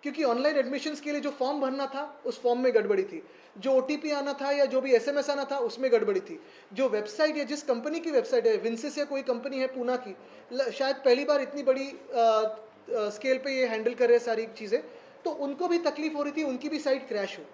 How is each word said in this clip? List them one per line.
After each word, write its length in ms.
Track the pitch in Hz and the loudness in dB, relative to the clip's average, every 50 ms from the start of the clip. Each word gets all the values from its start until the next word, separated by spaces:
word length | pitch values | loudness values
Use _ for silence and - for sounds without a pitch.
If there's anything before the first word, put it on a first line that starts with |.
| - | -8
क्योंकि 220 | 294 247 294 320 | -8 -4 0 0
ऑनलाइन 320 | 262 233 240 269 294 311 | 2 2 2 2 2 2
एडमिशंस 440 | 294 262 240 269 277 - 320 302 294 | 2 0 0 -2 -4 -4 -6 -8 -6
के 120 | - 294 294 | -6 -4 -4
लिए 80 | 294 | -2
जो 100 | 240 294 | -2 -4
फॉर्म 300 | 285 - 247 262 294 302 | -4 -2 -2 -2 0 0
भरना 260 | 269 262 262 277 277 | -2 -2 -2 -2 -4
था, 360 | 269 269 269 294 294 - - - | -4 -4 -6 -8 -8 -10 -10 -8
उस 160 | 254 233 - - | -8 -8 0 2
फॉर्म 180 | 247 240 247 | 2 2 4
में 140 | 254 262 226 | 2 4 4
गड़बड़ी 280 | 220 202 202 208 190 190 | 4 4 4 2 2 0
थी, 240 | 190 185 165 - - - - - - _ 202 | -2 -4 -14 -14 -16 -20 -20 -20 -20 _ -6
जो 140 | 190 262 269 | 0 4 4
ओटीपी 380 | 262 254 262 294 294 - 311 | 4 4 2 -4 -4 -2 -2
आना 220 | 294 285 277 285 277 | -2 -2 -2 -4 -4
था 180 | 277 277 277 | -4 -2 -2
या 140 | 285 285 285 | 2 2 2
जो 160 | 254 233 262 | 2 2 0
भी 140 | 262 277 262 | 2 4 4
एसएमएस 360 | 226 - 277 285 285 269 285 | 4 4 4 0 0 0 0
आना 140 | 285 277 277 | -2 -2 -2
था, 140 | 269 277 277 | -2 -2 -2
उसमें 340 | 240 233 - - 262 262 233 | -2 -2 -4 -2 0 4 4
गड़बड़ी 280 | 226 214 202 202 190 | 4 4 4 0 -2
थी, 220 | 190 - 175 - - - - - - - 202 | -2 -4 -12 -14 -14 -18 -20 -20 -20 -16 -4
जो 160 | 190 269 254 | 0 0 0
वेबसाइट 480 | 208 208 214 208 - - 311 311 285 | 2 0 -4 -4 -2 0 2 2 2
या 80 | 294 285 | 0 -4
जिस 180 | 226 285 294 - | -4 -4 -8 0
कंपनी 380 | - 254 233 233 302 311 330 | -2 -2 0 0 -4 -4 -4
की 100 | 330 330 | -4 2
वेबसाइट 360 | 302 262 226 233 254 247 226 | 2 2 2 2 0 2 4
है, 100 | 226 220 | 4 2
विंसिस 420 | 196 - 226 226 220 - 196 - 294 | 2 0 -2 -4 -2 -6 -8 -4 -4
या 60 | 285 | -4
कोई 180 | 277 277 269 262 | -2 -2 -4 -2
कंपनी 360 | 262 247 233 233 277 262 262 | -2 -4 -2 -2 -6 -4 -2
है 80 | 262 | -4
पूना 300 | 262 262 262 240 240 254 | -4 -4 -4 -2 -2 -2
की, 200 | 247 247 214 190 - - - - - - - 240 | -2 -4 -8 -14 -16 -16 -20 -20 -20 -18 -12 -2
ल-, 180 | 262 269 240 | -2 -2 -2
शायद 260 | 214 - 277 262 277 | 0 -2 0 0 0
पहली 280 | 269 - 269 240 254 285 | 2 6 6 6 6 6
बार 160 | 285 294 277 | 4 2 2
इतनी 220 | 269 240 - 285 277 | 2 -2 -6 -4 2
बड़ी, 260 | 269 262 269 269 277 | 2 2 2 0 -8
अ, 100 | 277 - - - - | -10 -14 -14 -6 0
अ, 460 | 240 233 226 220 220 214 214 220 - - - - - - - | 4 4 6 6 4 2 0 -2 -6 -14 -20 -20 -20 -10 -4
स्केल 480 | - 233 214 208 208 - - 262 262 262 | -2 -2 -2 -2 -4 -4 0 0 0 0
पे 120 | 262 277 269 | 0 -2 0
ये 140 | 262 254 | 0 0
हैंडल 280 | 240 226 220 220 240 247 | 0 0 0 0 -2 2
कर 140 | 226 247 233 | 2 6 6
रहे 100 | 240 233 | 6 6
हैं 60 | 226 | 4
सारी 220 | 233 226 214 226 | 2 -2 -2 -2
चीज़ें, 360 | 220 220 - 220 202 202 277 311 - - - - - - - - | -6 -8 -12 -6 -2 -2 -2 -2 -4 -16 -18 -20 -20 -20 -6 -6
तो 60 | 339 | -6
उनको 380 | 302 269 285 277 285 262 349 349 | -4 -2 -4 -4 -2 -2 0 2
भी 100 | 349 339 | 2 2
तकलीफ 360 | 339 302 285 - 302 320 311 | 2 0 -2 0 -4 -4 -2
हो 80 | 285 285 | -2 -4
रही 100 | 294 285 | -2 -2
थी, 100 | 311 311 | -2 -2
उनकी 260 | 285 254 247 262 302 | -2 -2 -4 -4 -4
भी 100 | 320 302 | -6 -2
साइट 300 | 311 285 262 277 269 - | 0 0 0 0 -2 -6
क्रैश 280 | 226 208 196 185 - | -4 -4 -4 -6 -8
हुई। 100 | - 156 - | -12 -16 -18